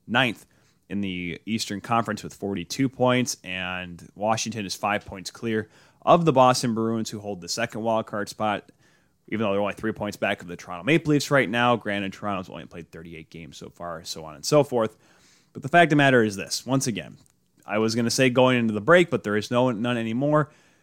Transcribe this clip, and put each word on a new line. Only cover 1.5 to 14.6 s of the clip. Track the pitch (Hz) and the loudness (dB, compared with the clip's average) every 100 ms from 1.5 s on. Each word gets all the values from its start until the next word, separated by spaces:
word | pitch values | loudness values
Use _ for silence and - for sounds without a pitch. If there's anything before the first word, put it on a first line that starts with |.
| 110 - 101 | -6 -4 -8
Conference | - 117 113 107 | -2 -2 0 -4
with | 85 | -10
forty-two | - 101 98 85 - 135 | -10 -6 -6 -6 -4 -4
points, | - 123 123 120 - | 0 2 2 0 -6
and | 90 92 92 90 90 85 80 | -10 -8 -6 -8 -10 -14 -18
Washington | 90 107 110 113 110 | -6 -2 -2 -2 -6
is | 95 | -8
five | - 104 104 | -4 -2 -2
points | - 98 90 | -4 -14 -14
clear | - 117 110 104 _ _ _ | -10 -4 -4 -4 _ _ _
of | - 175 | 4 4
the | 165 | 6
Boston | 131 127 123 127 | 6 6 4 0
Bruins, | 113 113 113 110 | -2 -2 -2 -6
who | 110 | -8
hold | 101 95 | -10 -10
the | 87 | -8
second | - 113 110 | -6 -6 -4
wild | 113 110 110 | -2 -2 -2
card | 107 101 | -6 -8
spot, | - 107 101 - _ _ _ _ _ - | -4 -2 -4 -6 _ _ _ _ _ -8
even | 107 | -4
though | 107 | -2
they're | 98 | 0
only | 101 | -2
three | - 110 | -4 -6
points | - 104 - | -4 -6 -4
back | 104 104 | -4 -4
of | 87 | -6
the | 87 | -14
Toronto | - 87 | -12 -6
Maple | 101 160 156 | 0 2 2
Leafs | 147 - | 0 2
right | 143 95 | 2 2
now. | 120 123 120 | 2 2 2
Granted, | 107 101 95 | 0 -4 -6
Toronto's | - 104 95 92 | -8 -6 -6 -8
only | 80 | -14
played | 65 87 80 | -14 -16 -16
thirty-eight | 85 85 80 80 | -18 -16 -18 -18
games | 82 76 76 | -18 -18 -18
so | - | -18
far, | - 87 82 | -12 -10 -10
so | - 85 | -10 -12
on | 78 | -14
and | 73 - | -10 2
so | 151 | 4